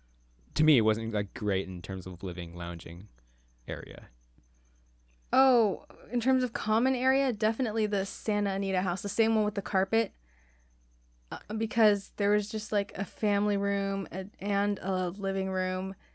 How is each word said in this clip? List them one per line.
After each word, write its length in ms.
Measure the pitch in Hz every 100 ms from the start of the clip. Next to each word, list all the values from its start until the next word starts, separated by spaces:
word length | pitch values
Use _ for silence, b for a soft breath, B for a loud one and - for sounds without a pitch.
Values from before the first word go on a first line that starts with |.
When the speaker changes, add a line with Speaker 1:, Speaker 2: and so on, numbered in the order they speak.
| _ _ _ _ - -
Speaker 1:
to 80 |
me, 140 | 156 139
it 40 |
wasn't, 320 | 107 110 113
like, 200 | 104 101
great 340 | - 104 95 90
in 140 | 90
terms 240 | - 95 92
of 160 | 90
living 320 | 95 85 85 85
lounging 520 | 87 85 87 85 104 - _ _ _ _ -
area. 420 | 76 - - - _ _ _ _ _ _ _ _ _ _ _ _
Speaker 2:
Oh, 520 | 262 269 247 214 175 - - 147
in 80 | 233
terms 220 | 233 262
of 100 | 247
common 420 | - 208 220 254 254
area, 380 | 262 269 269
definitely 520 | 208 220 220 247 220 214
the 200 | 202 196
Santa 460 | - - 208 202
Anita 300 | 196 196 185
house, 200 | 190 180
the 80 | 202
same 260 | - 226 220
one 80 |
with 120 | 208 208
the 60 |
carpet, 520 | - 196 196 226 226 _ _ _ _ _ _ _ _ _ _ _ -
uh, 80 | 151 - 220
because 540 | 220 233 214 202 - -
there 120 | 202
was 180 | 208 208
just, 220 | 214 -
like, 200 | 208 202 -
a 80 |
family 540 | 196 - 208 202 208 202
room 500 | 202 202 196 196 196
and, 200 | 185 190 -
and 400 | 202 202 202 202
a 280 | - 185 180
living 400 | 202 190 190 190
room, 460 | 185 185 185 190 190 _